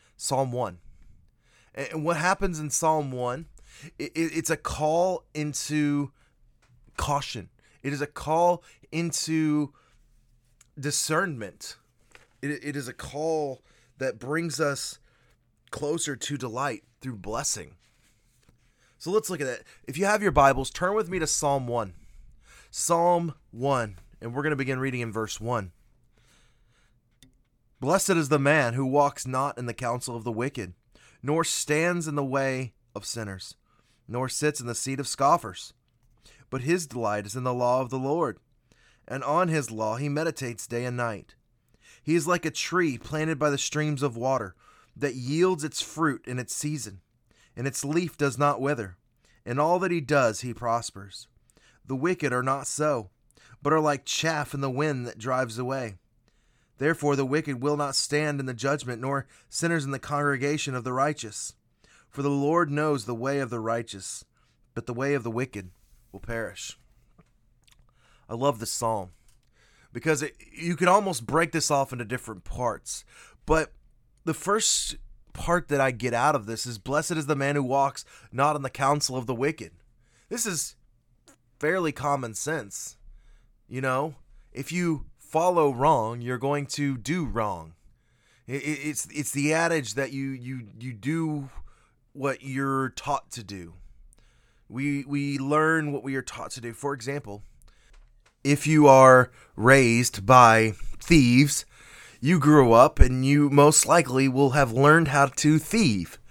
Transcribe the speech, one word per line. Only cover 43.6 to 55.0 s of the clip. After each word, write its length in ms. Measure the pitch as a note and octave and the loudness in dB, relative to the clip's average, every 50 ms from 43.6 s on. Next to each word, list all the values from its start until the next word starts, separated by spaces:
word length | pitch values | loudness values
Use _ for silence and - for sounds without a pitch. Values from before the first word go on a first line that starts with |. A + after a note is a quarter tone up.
| - - - D3+ D3+ D3+ D3 C3 C#3+ | -4 -4 -2 -2 -2 -2 -2 -2 -4
of 120 | C#3+ A#2 | -4 -4
water, 400 | A#2 A#2+ C3 C3+ B2+ A2 F#2 - _ _ _ _ _ _ _ _ | -4 -2 -2 -2 -2 -4 -6 -12 _ _ _ _ _ _ _ _
that 200 | - B2 C#3+ A#2+ | -6 -6 -6 -6
yields 500 | C3 B2 B2+ D3 D#3+ F3+ F#3 F#3 D#3 D3 | -6 -6 -2 0 2 2 2 2 0 -4
its 160 | D3+ - - | -6 -8 -8
fruit 420 | - - - D#3 E3 D3+ C3 - - | -10 -8 -4 -2 0 0 0 -2 -6
in 120 | - B2 B2+ | -8 -8 -8
its 160 | B2 - - | -8 -8 -8
season, 460 | - - D3+ D3+ D3 A2 A2 F#2+ F#2+ - _ _ _ _ _ _ _ _ _ _ | -8 -6 -6 -6 -8 -10 -12 -16 -18 -20 _ _ _ _ _ _ _ _ _ _
and 100 | - B2 | -8 -8
its 180 | C#3 B2+ - - | -6 -6 -6 -6
leaf 320 | C#3 D3+ E3+ F3+ D#3+ - | -4 -2 -2 -2 -4 -2
does 220 | - D3 C#3 A#2 A#2 | -2 -2 -2 0 0
not 220 | D3 C#3+ C#3+ - | 0 0 0 0
wither. 360 | C3+ C#3 D3 B2 G#2+ F#2+ F2+ - _ _ _ _ _ _ _ _ _ | -2 -4 -4 -4 -6 -10 -12 -18 _ _ _ _ _ _ _ _ _
In 140 | - A#2+ C3+ | -6 -2 -2
all 200 | D3 D#3+ F3 F3+ | 0 2 2 2
that 100 | F#3 F#3 | 0 0
he 100 | F3 E3 | -2 -2
does, 420 | C#3+ B2 D3+ C#3+ C3 A2+ G#2+ - - | -2 2 2 4 4 2 0 -2 -6
he 120 | B2 A2+ | -10 -10
prospers. 720 | - B2 A#2 A2+ A#2 A2+ - - G2 G2 G2 F#2 - - _ _ _ _ _ _ _ _ _ _ _ _ | -6 -4 -4 -2 -2 -4 -8 -14 -16 -18 -20 -20 -20 -20 _ _ _ _ _ _ _ _ _ _ _ _
The 120 | - C3 | -8 -6
wicked 360 | C3 C#3+ F3 F#3 - D3 C#3 B2 | -4 -2 -2 -2 -2 -2 -2 -2
are 120 | B2 B2+ | -2 0
not 220 | C3+ C3+ C#3 C3 | -2 -2 -2 -4
so, 440 | - - - D3+ D3+ C#3+ A#2+ G#2 F#2 _ _ _ _ _ _ _ - - - | -6 -4 -2 0 0 0 -2 -4 -8 _ _ _ _ _ _ _ -20 -16 -6
but 120 | - C#3+ D#3 | 0 2 2
are 80 | D#3+ | 4
like 240 | D#3 D3+ C#3+ C3+ - | 4 2 0 -2 -4
chaff 500 | - - - - D#3+ D#3+ D3 C#3+ - - | -6 -4 -2 -2 -2 -2 -4 -4 -6 -6
in 60 | C#3 | -6
the 100 | C3+ C3+ | -4 -4
wind 360 | B2+ C3 D3+ D#3 C#3+ B2+ | -2 -2 -2 -2 -2 -4